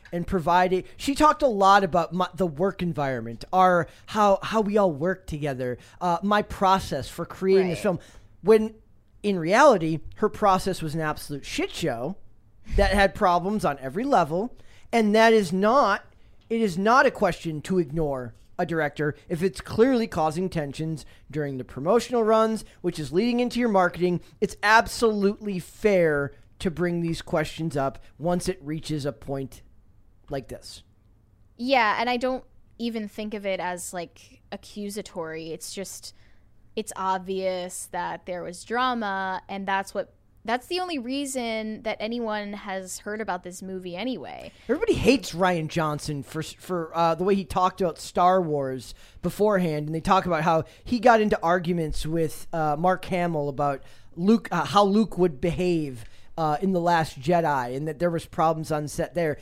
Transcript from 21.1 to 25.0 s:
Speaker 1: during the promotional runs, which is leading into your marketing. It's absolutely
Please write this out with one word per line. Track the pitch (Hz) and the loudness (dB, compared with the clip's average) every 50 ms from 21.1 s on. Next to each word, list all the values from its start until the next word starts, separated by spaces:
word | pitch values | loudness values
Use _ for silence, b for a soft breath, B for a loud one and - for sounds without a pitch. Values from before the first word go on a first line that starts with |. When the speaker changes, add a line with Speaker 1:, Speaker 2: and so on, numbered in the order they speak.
| b b b - | b b b -10
Speaker 1:
during | - 151 147 143 135 127 | -6 -6 -6 -6 -6 -8
the | 123 | -10
promotional | - - 127 139 175 220 247 233 - 247 233 220 | -12 -10 -4 0 2 2 2 2 2 0 0 2
runs, | 214 220 220 220 220 220 214 b b b b | 4 4 4 4 2 0 -2 b b b b
which | - 180 170 156 | -6 -4 -4 -4
is | 151 127 143 | -6 -2 0
leading | 180 226 240 233 240 | 0 2 2 2 0
into | 247 240 - 233 | 0 0 0 0
your | 247 233 | 0 2
marketing. | 202 190 180 175 - 165 175 180 180 165 b b b - | 4 4 4 2 2 0 0 0 0 0 b b b -4
It's | - - - - | -4 -4 -4 0
absolutely | - 208 220 226 214 - - - | 4 6 6 6 6 4 0 0